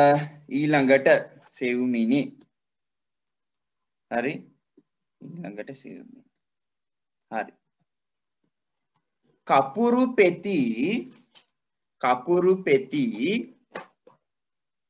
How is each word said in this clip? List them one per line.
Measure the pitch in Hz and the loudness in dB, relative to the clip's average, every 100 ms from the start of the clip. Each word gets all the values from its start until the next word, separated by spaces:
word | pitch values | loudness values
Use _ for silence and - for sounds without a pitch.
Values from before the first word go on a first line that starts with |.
| 143 147 - - - 139 | 8 4 -2 -12 -6 -2
ඊළඟට | 151 147 131 135 143 135 - - - | 0 2 4 4 6 4 2 -14 -20
සෙව්මිනි. | - 123 123 127 117 113 143 127 - - _ _ _ _ _ _ _ _ _ _ _ _ _ _ _ _ | -8 -4 -2 -2 0 0 0 -2 -10 -20 _ _ _ _ _ _ _ _ _ _ _ _ _ _ _ _
හරි. | 117 131 - - _ _ _ _ _ _ _ | -6 -4 -8 -14 _ _ _ _ _ _ _
ඊළඟට | - 85 87 104 107 135 | -18 -16 -14 -14 -14 -14
සෙව්මිනි. | - 90 - - _ _ _ _ _ _ _ _ _ _ _ | -16 -20 -20 -20 _ _ _ _ _ _ _ _ _ _ _
හරි. | 110 98 _ _ _ _ _ _ _ _ _ _ _ _ _ _ _ _ _ _ _ - | -10 -10 _ _ _ _ _ _ _ _ _ _ _ _ _ _ _ _ _ _ _ 0
කපුරු | 139 - 214 233 247 254 | 2 2 0 0 2 2
පෙති, | 233 180 175 202 175 113 110 160 247 - - _ - _ _ _ _ _ _ | 4 2 2 -4 -2 -2 -2 -2 -4 -8 -18 _ -20 _ _ _ _ _ _
කපුරු | 127 123 - 175 180 190 | -2 -2 0 2 2 0
පෙති, | 175 135 131 151 117 104 151 226 - _ _ - - _ _ _ _ _ _ _ _ _ _ | 2 0 0 -4 -4 -4 -4 -4 -6 _ _ -20 -20 _ _ _ _ _ _ _ _ _ _